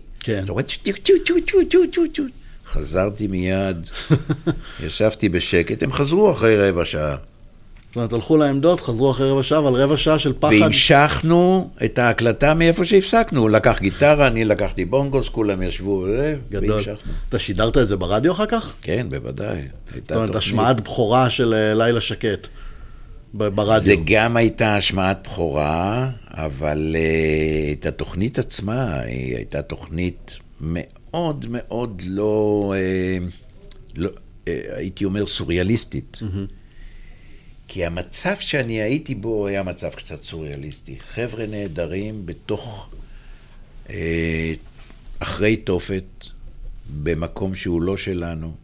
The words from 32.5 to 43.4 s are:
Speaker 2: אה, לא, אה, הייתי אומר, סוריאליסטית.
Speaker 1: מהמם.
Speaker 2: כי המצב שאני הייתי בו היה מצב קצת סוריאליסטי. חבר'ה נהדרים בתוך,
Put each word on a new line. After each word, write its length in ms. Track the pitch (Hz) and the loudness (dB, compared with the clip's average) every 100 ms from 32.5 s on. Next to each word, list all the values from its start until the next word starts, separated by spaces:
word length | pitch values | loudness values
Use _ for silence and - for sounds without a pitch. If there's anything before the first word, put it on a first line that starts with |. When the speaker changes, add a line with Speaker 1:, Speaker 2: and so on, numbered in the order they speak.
| 104 101 98 | 2 0 0
Speaker 2:
אה, 400 | 92 95 92 92 90 - - - - - - - | 0 0 -2 -2 -6 -10 -18 -20 -20 -20 -14 -6
לא, 140 | 92 - - - - | -6 -6 -18 -12 -8
אה, 140 | 71 50 - | -6 -8 -8
הייתי 300 | 95 - 98 | -8 -4 -2
אומר, 200 | 101 101 | 0 -2
סוריאליסטית. 920 | - 85 85 92 117 - 69 - - | -4 -2 0 2 0 -2 -8 -10 -10
Speaker 1:
מהמם. 240 | 107 95 98 - - - - - - - - - - - - | -8 -6 -8 -12 -20 -18 -18 -16 -18 -20 -20 -20 -20 -20 -14
Speaker 2:
כי 180 | 95 85 | -6 -4
המצב 500 | 85 - - 180 202 | -4 -8 -6 -4 -4
שאני 420 | - 147 117 113 | -2 -2 -2 -2
הייתי 340 | 107 147 151 113 | -2 -2 -4 -8
בו 320 | 113 110 101 | -4 -2 -2
היה 160 | 98 | -2
מצב 260 | 92 85 80 | -4 -6 -8
קצת 340 | - - 76 | -10 -14 -14
סוריאליסטי. 720 | - 82 76 71 76 69 - 65 | -12 -12 -10 -10 -12 -14 -16 -18
חבר'ה 460 | - - 117 113 107 | -12 -8 -8 -8 -8
נהדרים 800 | 104 98 78 82 92 104 107 87 | -8 -8 -6 -6 -6 -6 -8 -10
בתוך, 640 | - - 107 - 104 - - - - - - | -10 -6 -6 -8 -14 -16 -16 -16 -18 -18 -20